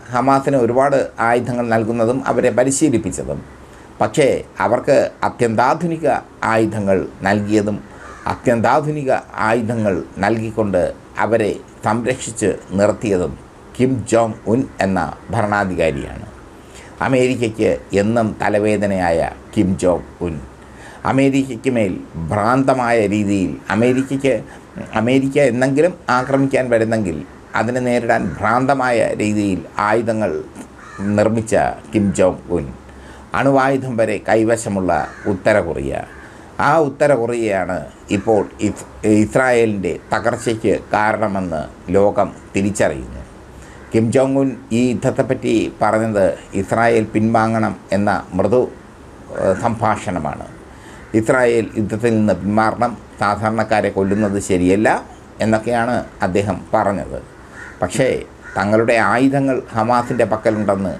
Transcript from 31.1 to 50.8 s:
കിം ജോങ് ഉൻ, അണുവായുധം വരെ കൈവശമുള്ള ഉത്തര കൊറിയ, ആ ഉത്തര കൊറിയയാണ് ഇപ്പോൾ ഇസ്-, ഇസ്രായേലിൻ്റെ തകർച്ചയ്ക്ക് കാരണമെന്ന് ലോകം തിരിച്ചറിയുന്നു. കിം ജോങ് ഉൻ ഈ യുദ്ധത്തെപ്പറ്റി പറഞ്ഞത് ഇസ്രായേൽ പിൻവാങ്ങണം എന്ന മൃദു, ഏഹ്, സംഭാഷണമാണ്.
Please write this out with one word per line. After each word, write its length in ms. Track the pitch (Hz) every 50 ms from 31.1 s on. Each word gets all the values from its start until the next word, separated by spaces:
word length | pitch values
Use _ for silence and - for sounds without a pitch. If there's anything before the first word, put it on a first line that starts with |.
| 104 104 107 110 113 117 107 - 101 87 71 60 - - - - -
കിം 200 | 107 101 98 82
ജോങ് 280 | - 92 92 90 - - -
ഉൻ, 160 | 87 85 73 65 - - - - - - - - - - - - -
അണുവായുധം 640 | 101 127 139 139 135 131 135 139 131 120 131 120
വരെ 240 | 110 - - 104 92 - -
കൈവശമുള്ള 800 | 107 113 110 110 117 113 - 113 101 98 92 87 82 76 - - - - -
ഉത്തര 340 | 95 101 95 - 113 107 101
കൊറിയ, 340 | 87 82 73 65 69 67 69 - - - - - - - - - - - - -
ആ 160 | 101 135 147 165
ഉത്തര 360 | 156 139 139 - 151 143 139
കൊറിയയാണ് 680 | 117 117 117 120 117 113 107 98 95 87 85 90 82 73 82 - - - -
ഇപ്പോൾ 380 | 101 98 98 113 110 101 90 - - -
ഇസ്-, 460 | 107 104 - - - - - - -
ഇസ്രായേലിൻ്റെ 920 | 104 107 104 107 107 - 131 131 127 123 120 117 110 104 98 90 87 78 - - - 120
തകർച്ചയ്ക്ക് 640 | 107 98 117 117 113 - 123 113 110 - 104 92 - - - -
കാരണമെന്ന് 1000 | 104 107 107 107 101 110 104 98 98 92 87 80 78 - - - - - 92 90
ലോകം 400 | 98 101 101 95 - 98 80 - - - - -
തിരിച്ചറിയുന്നു. 680 | 101 98 104 98 - 110 87 76 67 64 60 64 65 64 - - - - - - - - - - - - - -
കിം 180 | 113 113 117 98
ജോങ് 260 | 131 131 135 135 139
ഉൻ 180 | 139 135 117 - - - 113
ഈ 80 | 117 127 127
യുദ്ധത്തെപ്പറ്റി 840 | 117 92 - 131 117 - - - 131 - 143 127 120 110 87 71 - - 117
പറഞ്ഞത് 560 | 104 110 110 113 113 104 101 95 90 - - - - -
ഇസ്രായേൽ 500 | 98 95 - 120 110 117 117 117 113 110
പിൻവാങ്ങണം 720 | 107 - 110 110 113 113 113 110 113 113 113 110 107 95 - - - -
എന്ന 320 | 101 101 104 95 85 - - 85
മൃദു, 300 | 92 98 101 113 127 110 - - - - - - - - - - - - - - -
ഏഹ്, 200 | - 98 95 -
സംഭാഷണമാണ്. 880 | 113 117 110 104 110 110 104 107 - 107 90 85 76 71 - - - - - - - - - -